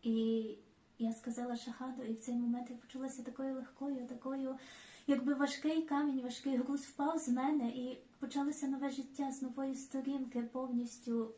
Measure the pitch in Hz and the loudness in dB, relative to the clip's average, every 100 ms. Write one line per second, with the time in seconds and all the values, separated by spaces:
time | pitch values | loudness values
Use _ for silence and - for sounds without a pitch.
0 | 233 226 226 226 220 - - - _ - | 2 2 4 2 0 -6 -14 -20 _ -2
1 | 226 226 - 226 247 233 - 233 254 247 | -2 0 -4 -4 -2 -4 -4 -8 -8 -6
2 | 226 226 - 240 240 240 240 240 - 262 | -4 -4 0 0 2 0 -2 -10 -10 -6
3 | 262 262 247 240 269 262 - - 277 262 | -4 -4 -8 -4 -2 -2 -6 -6 -4 -2
4 | 247 240 262 269 262 262 - - - - | -4 -6 -4 -2 -2 -4 -10 -18 -18 -10
5 | - 277 254 269 277 - 302 320 320 285 | 2 4 4 4 4 4 2 2 2 4
6 | 294 262 247 - 277 254 262 277 - - | 4 2 -2 -4 0 2 2 0 -2 0
7 | 285 330 - 247 269 302 233 254 254 254 | 2 2 4 4 6 4 2 0 -4 -6
8 | - - 262 277 277 285 269 269 277 262 | -12 -8 -2 2 2 2 0 2 0 -2
9 | 254 - 269 262 240 269 269 269 - 269 | -6 -2 -2 0 -4 -2 -2 -2 -4 -2
10 | 262 277 254 240 233 254 254 240 240 - | 0 0 0 -2 -2 -2 0 0 0 -6
11 | - 233 220 | 0 0 0